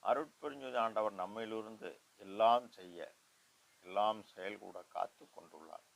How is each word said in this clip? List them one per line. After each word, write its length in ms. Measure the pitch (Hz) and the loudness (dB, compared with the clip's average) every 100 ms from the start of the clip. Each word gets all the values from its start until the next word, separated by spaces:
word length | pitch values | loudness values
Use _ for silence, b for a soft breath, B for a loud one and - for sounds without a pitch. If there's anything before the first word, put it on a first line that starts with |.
அருட்பெருஞ்ஜோதி 720 | - 127 151 _ 147 143 135 123 | 2 2 0 _ -8 -6 -4 2
ஆண்டவர் 360 | 113 107 107 | 2 4 2
நம்மிலிருந்து 760 | 98 92 107 113 110 110 110 92 - _ _ | 0 -6 -4 -4 -4 -4 -8 -10 -10 _ _
எல்லாம் 520 | 98 101 113 120 120 | -12 6 8 8 4
செய்ய, 460 | - 92 87 76 - _ _ _ _ _ _ 90 | -16 -16 -12 -12 -14 _ _ _ _ _ _ -4
எல்லாம் 380 | 95 107 110 98 - | 2 4 2 -4 -8
செயல்கூட 520 | 92 104 98 87 90 | -6 -6 -10 -14 -10
காத்து 380 | 87 90 _ - | -4 -4 _ -20
கொண்டுள்ளார். 600 | - 85 80 80 82 _ | -20 -18 -18 -14 -16 _